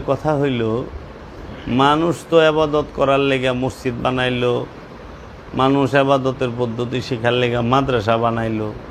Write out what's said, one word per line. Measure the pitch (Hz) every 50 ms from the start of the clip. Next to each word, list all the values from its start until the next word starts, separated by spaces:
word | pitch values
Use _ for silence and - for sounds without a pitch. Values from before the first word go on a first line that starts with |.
| - 139
কথা | 135 131 - 151 151 139
হইল, | 143 139 127 117 113 110 110 123 - - - - - - - - - - - - - - - - - -
মানুষ | 117 131 135 143 147 160 165 170 - - - -
তো | 165 165 160 156
ইবাদত | 151 156 156 147 147 151 143 - -
করার | 147 143 135 139 135
লেগে | 139 139 135 131 127 131
মসজিদ | 127 123 131 127 - - - 131 120 117 123
বানাইলো, | 127 127 127 127 127 127 123 123 123 120 123 123 - - - - - - - - - - - - - - - - - -
মানুষ | 123 131 135 139 139 139 127 139
ইবাদতের | 143 135 135 139 131 127 131 127 - 131 123 117 123
পদ্ধতি | 123 117 113 120 123 120 127 127
শেখার | - - 131 110 117 120 123
লেগে | 123 123 120 117 120
মাদ্রাসা | 117 117 131 139 135 131 127 117 98 113 117 113
বানাইলো, | 117 117 117 117 113 113 110 107 107 107 107 - - -